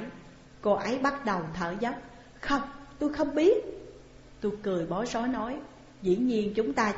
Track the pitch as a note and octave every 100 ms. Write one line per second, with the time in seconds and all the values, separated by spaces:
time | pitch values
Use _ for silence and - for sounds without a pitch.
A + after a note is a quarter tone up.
0 | A#3 - - - - - G#3 G3 G#3 C4
1 | C#4 C#4 A3+ F#3 D#3+ E3+ E3+ G3 - -
2 | - - - - - C#4 - - - -
3 | D4 D4+ C#4+ D4 F4 B4 - - - -
4 | - - - - G#3 G#3 G#3 F3 E3 F3+
5 | A#3+ A#3 B3 A#3 A3+ D4+ D4+ - - -
6 | F#3 G3 B3+ A3 G3+ G#3+ A#3 C4 G#3+